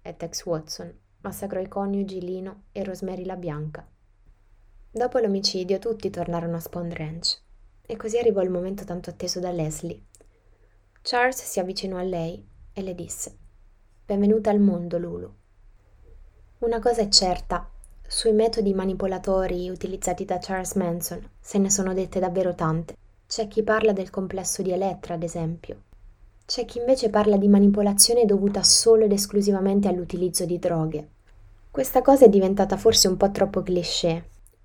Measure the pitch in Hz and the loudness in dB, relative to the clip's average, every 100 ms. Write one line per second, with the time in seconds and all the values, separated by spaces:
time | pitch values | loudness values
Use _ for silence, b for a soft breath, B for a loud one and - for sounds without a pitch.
0 | 180 165 165 - 180 156 - - 170 - | -18 -14 -12 -10 -6 -6 -6 -14 -14 -18
1 | _ _ 202 - 202 196 196 196 196 202 | _ _ -12 -10 -8 -6 -6 -6 -4 -2
2 | 196 190 180 185 190 196 - 202 196 185 | -4 -6 -8 -8 -10 -16 -14 -10 -8 -8
3 | 185 185 180 185 175 147 156 151 - _ | -8 -8 -10 -8 -8 -8 -8 -12 -18 _
4 | _ _ _ _ _ _ _ - - 220 | _ _ _ _ _ _ _ -20 -14 -6
5 | 247 262 214 196 196 185 180 190 226 214 | -2 0 0 0 -2 -4 -2 -2 -2 -6
6 | 190 175 175 170 170 165 - 175 175 165 | -6 -6 -6 -4 -4 -6 -8 -10 -10 -8
7 | 156 165 - - _ - - _ - 214 | -10 -6 -6 -6 _ -20 -20 _ -12 -10
8 | 220 233 233 196 185 180 185 196 190 175 | -4 0 2 2 0 -2 -4 -8 -10 -10
9 | 175 - 185 185 180 175 156 151 170 - | -10 -10 -8 -6 -4 -4 -4 -6 -10 -12
10 | - _ _ _ _ _ _ _ _ _ | -18 _ _ _ _ _ _ _ _ _
11 | - 247 254 269 - 202 180 196 190 185 | -4 2 2 0 -6 -4 -4 -6 -8 -6
12 | 185 175 165 190 - - - - 190 175 | -4 -4 -6 -8 -18 -20 -16 -12 -10 -10
13 | - - - - - _ - _ _ _ | -12 -12 -14 -16 -20 _ -20 _ _ _
14 | - 202 202 220 214 208 202 175 175 175 | -4 2 4 4 2 4 4 2 -4 -6
15 | 170 87 - - _ _ - _ _ _ | -6 -10 -14 -18 _ _ -20 _ _ _
16 | - - - _ - _ 233 226 240 233 | -20 -20 -20 _ -20 _ -2 2 2 2
17 | 208 - 185 180 - 180 - - - - | 2 2 2 -2 -4 -8 -8 -18 -20 -20
18 | - - 226 214 226 226 196 190 190 190 | -10 -2 2 2 2 0 0 0 -2 -2
19 | 196 185 190 190 185 180 180 180 190 185 | -4 -4 -2 -2 -2 -4 -8 -8 -10 -6
20 | - 180 196 180 - 190 180 196 175 170 | -6 -6 -4 -6 -4 -6 -4 -4 -4 -4
21 | - 175 208 - - 202 196 196 190 185 | -8 -10 -14 -20 -4 0 0 0 0 -4
22 | 180 185 180 185 180 170 160 160 165 - | -4 -2 -2 0 -2 -2 -2 -2 -6 -16
23 | - _ _ - 208 220 214 214 220 190 | -20 _ _ -8 -4 -2 0 2 2 0
24 | 185 - 185 190 180 - 185 180 196 175 | -4 -6 -6 -6 -6 -4 -4 -2 -2 -4
25 | - 170 170 170 160 170 - - _ - | -8 -6 -6 -4 -6 -6 -12 -16 _ -20
26 | - - - _ - - 226 240 240 262 | -20 -20 -20 _ -8 -6 -6 -4 2 2
27 | 220 208 214 202 202 202 202 202 202 202 | 2 4 4 6 6 8 8 6 2 2
28 | - 240 214 196 202 202 180 - 226 220 | 4 4 4 4 2 2 4 6 8 6
29 | 214 202 - 202 202 196 196 202 202 180 | 6 2 0 0 2 2 2 2 2 0
30 | 170 175 180 165 175 175 175 165 160 151 | -4 -2 -2 -2 -2 -2 0 0 -2 -4
31 | 151 _ _ - - - - - 262 254 | -10 _ _ -20 -20 -20 -8 -4 0 4
32 | 262 277 233 202 190 202 190 190 226 220 | 6 10 10 10 4 2 0 4 4 6
33 | 196 185 202 202 196 190 185 175 170 - | 4 4 2 2 0 0 -2 -2 -2 -2
34 | 170 165 - - - _ | 0 -2 -6 -20 -20 _